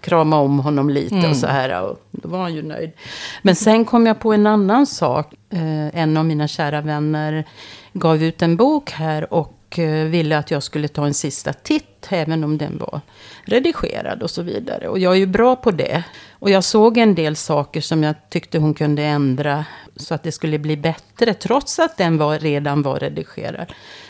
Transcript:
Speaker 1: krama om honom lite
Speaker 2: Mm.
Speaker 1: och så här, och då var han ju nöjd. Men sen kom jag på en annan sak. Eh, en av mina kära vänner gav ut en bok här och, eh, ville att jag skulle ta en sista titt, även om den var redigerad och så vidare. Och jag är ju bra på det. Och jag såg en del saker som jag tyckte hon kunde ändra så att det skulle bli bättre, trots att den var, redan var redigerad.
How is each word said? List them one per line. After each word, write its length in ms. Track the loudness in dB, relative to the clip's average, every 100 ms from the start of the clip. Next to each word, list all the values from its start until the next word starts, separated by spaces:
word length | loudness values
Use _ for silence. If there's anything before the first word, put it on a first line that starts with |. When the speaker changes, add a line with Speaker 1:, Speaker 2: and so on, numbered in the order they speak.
Speaker 1:
krama 400 | 0 2 4 4
om 180 | 4 2
honom 320 | 2 0 0
lite 240 | 0 0
Speaker 2:
Mm. 160 | 0 2
Speaker 1:
och 60 | 2
så 100 | 0
här, 360 | 0 -2 -4
och 200 | -6 -8 _
då 180 | -14 -8
var 100 | -6
han 160 | -6
ju 80 | -6
nöjd. 280 | -8 -8 -10 -12 -16 -14 -14 0
Men 140 | 2 4
sen 280 | 4 4
kom 220 | 4 4 4
jag 140 | 2
på 120 | 2
en 140 | 4 4
annan 400 | 4 4 4 2
sak. 460 | 0 0 0 -4 -12 _
Eh, 480 | -4 -2 -2 -4 -2
en 140 | 0 2
av 80 |
mina 240 | 2 0 -2
kära 320 | -2 -2 -2
vänner 640 | -4 -2 -2 -2 -2 -4 -6 -14 -20 -20 -14
gav 300 | -2 2 2
ut 200 | 0 0
en 140 | 0 4
bok 340 | 4 2 -2
här 420 | -6 -4 -2 -2
och, 440 | -4 -4 -12 _ -4
eh, 260 | -2 0
ville 340 | 0 0 2 0
att 120 | 0
jag 120 | -4
skulle 260 | -4 -4 -4
ta 180 | -2 -2
en 80 |
sista 380 | -2 -4 -6 -8
titt, 540 | -8 -2 -2 -4 _ -6
även 360 | -4 -2 -2
om 140 | -2 -2
den 200 | -4 -8
var 220 | -8 -10 -12 -20 -20 -20
redigerad 760 | -2 0 0 -2 -4 -6 -6 -6
och 80 | -6
så 120 | -6
vidare. 460 | -6 -6 -6 -8 -4
Och 100 | 0
jag 140 | 4
är 60 | 4
ju 80 | 4
bra 300 | 4 4 4
på 140 | 0
det. 320 | 0 -2 -4 -6 -16 -20
Och 180 | _ 2
jag 140 | 2
såg 340 | 4 4 4 6
en 160 | 4
del 220 | 4 0 -2
saker 440 | -2 -2 -2 -6
som 220 | -2 0
jag 120 | 0 -2 _
tyckte 280 | -8 -4 0
hon 160 | 0
kunde 280 | 2 0 0
ändra 640 | 0 0 0 0 -2 -2 -6 -12 -20 -20
så 180 | -8
att 80 | -6
det 100 | -6
skulle 260 | -6 -4 -4
bli 180 | -2 -2
bättre, 580 | -2 -4 _ -2 0
trots 440 | 0 0 -2 -2 -2
att 180 | -2 0
den 220 | 0 2
var, 200 | 2 0
redan 440 | -2 -2 0 -2
var 160 | -2 -2
redigerad. 760 | -4 -8 -10 -10 -10 -10 -12 -14 -20 -20